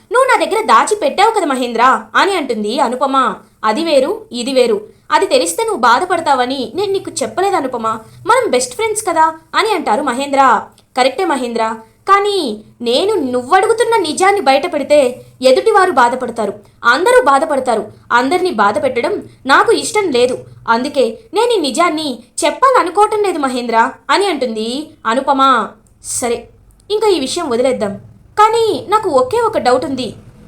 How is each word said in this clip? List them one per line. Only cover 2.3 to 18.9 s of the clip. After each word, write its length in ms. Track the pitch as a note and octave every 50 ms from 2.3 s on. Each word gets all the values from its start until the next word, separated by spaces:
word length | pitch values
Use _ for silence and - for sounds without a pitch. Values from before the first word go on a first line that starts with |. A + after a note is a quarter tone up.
| G4
అంటుంది 440 | F4 C#4+ - A#3 G#3+ G#3 G#3 A#3 D4+
అనుపమ. 560 | C#4 A#3 B3 B3 D4 C4+ C4+ C4+ B3+ A3 F#3 - - _ _ _ -
"అది 200 | E4 D#4+ C#4+ E4
వేరు, 420 | E4 D4+ C4+ C4 D#4 G#4+ - - -
ఇది 220 | A#3 A#3+ A#3+ C4 C4+
వేరు. 420 | C4 B3 A#3 G#3 G3 - - - _ _ -
అది 140 | D4+ D#4+ G4
తెలిస్తే 380 | - D4+ B3+ D#4+ E4+ - - A4+
నువ్వు 160 | A4+ G4+ A#3+
బాధపడతావని 920 | A3+ A#3+ A#3 C4+ F4+ F4 E4 E4 E4 D4+ C#4 B3+ B3 B3 C4+ C#4+ A#3+ - -
నేను 160 | E4 G#4 G4
నీకు 200 | G3 F#4+ - D#4+ - - C4+
చెప్పలేదు 320 | C#4 - E4+ F#4 G4+ F#4+
అనుపమ. 320 | E4 C4+ B3+ - A#3 A3+ A3 A3+ A3+ - - - - - F4
మనం 240 | A4+ C5 A#4 F4+
బెస్ట్ 240 | B3 B3 B3 - -
ఫ్రెండ్స్ 320 | - A4 A4 G#4 G#4 - F#4
కదా" 240 | E4 D#4+ D#4+ D#4+ D#4+ D#4+ - _ -
అని 160 | D#4 F#4 A4+ G#4
అంటారు 300 | E4+ A#3 B3 G#3+ - -
మహేంద్ర. 580 | C4 A#3+ B3+ C#4 C#4+ C4+ C4+ C4+ B3 A3 G3 - - _ _ _ _ - B3+
"కరెక్టే 280 | B3 C4+ C4 - F#4+
మహేంద్ర, 380 | E4 C#4+ B3+ B3+ A#3+ A#3 A3 A3 A3+ A3+ - - - _ _ - -
కానీ 540 | G4 G4+ G4+ G#4 G4+ F#4+ D#4 A#3 G#3 G#3+ - - - -
నేను 320 | A#3+ A#3 A#3+ C#4+ F4+ G4+ A4
నువ్వడుగుతున్న 840 | F#4 C#4 B3 B3 B3 A#3+ C4 E4+ F#4+ G#4 A4 A#4 A4+ A#4+ A4+ A#4 A4+
నిజాన్ని 440 | F4 D#4 C#4 A3+ F#4 G4 G4+ G4+
బయట 320 | C4 C4+ C4+ C#4+ D4 F4+ -
పెడితే 520 | D4 C4+ C#4 D4 D4+ C4 B3 - - - - - -
ఎదుటివారు 500 | B3+ B3+ B3+ F#4+ - A4 G#4+ G4 F#4 F#4
బాధపడతారు, 640 | D4+ C4 A#3+ A#3+ C4 - B3+ A#3 A3+ - G#3+ G3+ G3 - - _ _ - -
అందరూ 380 | A#3 B3 C#4 F#4 A#4+ B4+ B4 B4+
బాధపడతారు. 680 | C#4 C4+ C4+ - - D4 C4 G#3+ B3 A3+ - - - - - _ -
అందరినీ 400 | - A#3+ B3+ C4+ F4+ F4+ F4+ F4+
బాధ 320 | A#3+ G#3 G#3 G3+ G#3+ D4+ C#4+
పెట్టడం 400 | B3+